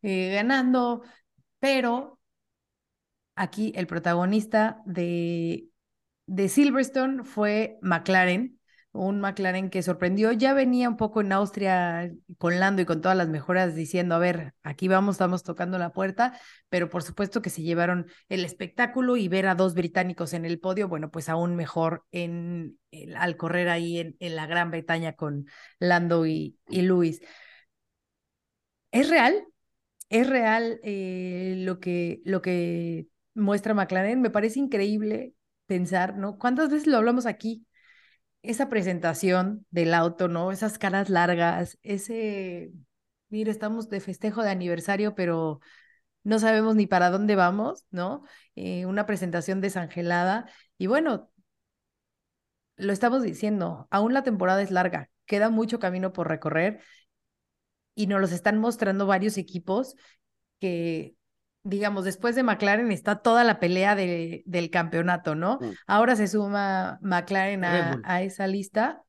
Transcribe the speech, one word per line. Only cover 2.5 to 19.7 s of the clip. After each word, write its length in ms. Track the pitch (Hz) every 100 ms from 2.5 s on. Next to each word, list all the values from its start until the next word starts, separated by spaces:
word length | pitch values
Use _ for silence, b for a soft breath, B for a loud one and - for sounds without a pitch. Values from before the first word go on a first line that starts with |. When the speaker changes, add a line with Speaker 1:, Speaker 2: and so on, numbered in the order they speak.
| _ _ _ _ _ _ _ _ -
Speaker 1:
aquí 360 | 185 - 214 -
el 100 | 175
protagonista 960 | 170 170 170 180 214 214 220 220 220
de, 800 | - 180 175 170 170 170 165 170 - _ _ _ _ _ -
de 220 | 185 196
Silverstone 760 | 226 285 262 262 262 262 269
fue 540 | 226 - 208 214 220 -
McLaren, 760 | 185 170 - 190 180 180 254 - _ b b
un 280 | - 185 202
McLaren 480 | 196 196 190 185 190
que 120 | 185
sorprendió, 500 | 180 175 180 196 220
ya 200 | 233 262
venía 340 | 277 262 247 247
un 120 | 226
poco 240 | 214 214
en 100 | 202
Austria 800 | 190 202 202 196 185 175 170 175 170 _ 175
con 240 | 175 175
Lando 220 | 190 196
y 20 |
con 160 | 175 165
todas 160 | 175 185
las 100 | 170
mejoras 480 | 156 139 180 185
diciendo, 400 | 160 160 185 175
"A 40 | 165
ver, 340 | 175 175 147 _
aquí 240 | 151 143 185
vamos, 280 | 190 202
estamos 280 | 196 180 180
tocando 360 | 180 165 175 185
la 140 | 170
puerta", 460 | 185 190 196 240 254 B B _
pero 220 | 180 170
por 120 | 180
supuesto 380 | 160 - 202 -
que 80 | 185
se 140 | -
llevaron 420 | 160 170 170 180 175 B B
el 160 | 185
espectáculo 720 | 180 - 180 - 240 247 254 247
y 120 | 190
ver 180 | 190 190
a 80 |
dos 180 | 180 185